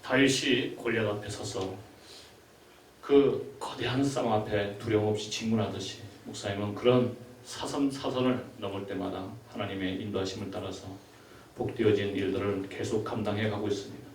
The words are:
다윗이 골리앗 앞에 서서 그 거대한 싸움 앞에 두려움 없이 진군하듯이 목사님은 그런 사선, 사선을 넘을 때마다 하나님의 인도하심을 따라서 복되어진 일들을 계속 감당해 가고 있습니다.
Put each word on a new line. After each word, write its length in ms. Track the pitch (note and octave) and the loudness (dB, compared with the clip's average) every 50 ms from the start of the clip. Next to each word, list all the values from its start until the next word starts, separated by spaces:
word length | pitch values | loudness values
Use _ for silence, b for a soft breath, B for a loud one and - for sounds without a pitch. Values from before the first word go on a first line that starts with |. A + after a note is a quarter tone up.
다윗이 720 | - - C3 C3+ C#3 B2+ - - D3 - - - - - - | -2 2 4 6 6 6 6 4 4 2 2 2 2 -2 -6
골리앗 300 | - - A#2+ A2 A2+ G#2+ G#2 G#2 | -4 -2 0 0 2 2 0 -2
앞에 120 | G#2 - - | -2 -6 -8
서서 460 | - - - - - G2 F#2+ F#2+ G2 - - - - B B B B B B B B - - - - - - - - - - - - - | -8 -6 -6 -6 -4 -4 -4 -6 -6 -10 -14 -18 -20 B B B B B B B B -20 -20 -20 -20 -20 -20 -20 -20 -20 -20 -20 -20 -16
그 540 | - - C#3+ C#3+ C#3 - - - - - - - | 2 8 8 10 10 8 4 2 -4 -8 -10 -10
거대한 440 | - - - - B2 A#2+ B2 C3 C#3+ | -10 -10 -6 -4 -2 0 2 2 2
싸움 280 | C#3 C3 C3 A#2+ A#2+ | 2 2 0 0 2
앞에 460 | A2 G#2+ G#2+ G#2+ G#2+ G2+ G2+ G2+ G2+ - | 2 0 0 0 0 0 0 -2 -4 -6
두려움 300 | - G#2+ G#2+ G#2+ G#2 G#2+ | -2 2 2 4 4 2
없이 200 | G#2+ G#2 - - | 0 0 -2 -6
진군하듯이 720 | - - A2+ A2 A2+ A2 G2+ F#2 F#2+ F#2+ F#2+ - - - - - - - - | -6 -4 0 0 2 2 2 0 -2 -6 -8 -8 -10 -12 -14 -16 -18 -16 -14
목사님은 480 | - - - - G#2 G2+ G2+ G#2 G#2 G2+ | -12 -12 -8 -6 -6 -4 -4 -4 -4 -4
그런 420 | - - B2 B2+ B2 A2+ G#2 - - - - - - - | 2 6 6 6 6 6 2 -2 -8 -14 -18 -20 -20 -16
사선, 480 | - - - C3+ - D3 C#3+ C#3+ C3+ | -14 -10 -8 -6 -4 -2 0 0 0
사선을 520 | C3+ - - B2+ A#2+ B2+ B2+ B2+ A#2+ G#2 - - - | 0 -2 -4 -2 0 2 2 2 2 2 -2 -8 -10
넘을 300 | - G#2 G2 G2 G2 G2 | -8 -6 -6 -6 -6 -6
때마다 440 | G2 G2 F#2 F#2+ G2 F#2 F#2 F#2+ G2+ A2+ - - - | -6 -6 -4 -4 -4 -4 -6 -8 -10 -12 -14 -16 -14
하나님의 520 | - A2 G2+ G2 G2 F#2+ F#2+ F#2 F#2 - | -8 -6 -6 -4 -4 -2 -2 -2 -2 -2
인도하심을 480 | A2 G#2 F2+ F#2+ F#2+ F#2+ - G2+ G#2 F#2+ | -4 -2 -2 -2 -2 -2 -4 -6 -6 -6
따라서 380 | - - - F#2+ F#2+ - - G2 - - - B B B B B B B B B B | -6 -6 -6 -6 -8 -10 -12 -12 -14 -14 -18 B B B B B B B B B B
복되어진 600 | - A#2+ - - - A2 G#2+ G2+ G2+ G2+ G2+ G2 | -4 -4 -4 0 4 6 6 6 6 2 0 0
일들을 540 | G2 G2 F#2+ F#2+ F#2+ G2+ G2+ G2 F#2+ G2 - | 0 0 0 0 0 0 0 0 -2 -4 -6
계속 340 | - - G#2 G#2+ A2+ G#2+ G#2+ | -6 -6 -4 -2 0 -2 -2
감당해 460 | - A#2 A2 G#2 G#2 G#2 G#2 A2 G#2+ | -2 -2 -2 0 0 0 0 0 0
가고 180 | G2+ G2 G#2 | 0 -2 -2
있습니다. 340 | G#2 G2+ - - - - - - - | -2 -2 -2 -4 -10 -12 -14 -14 -16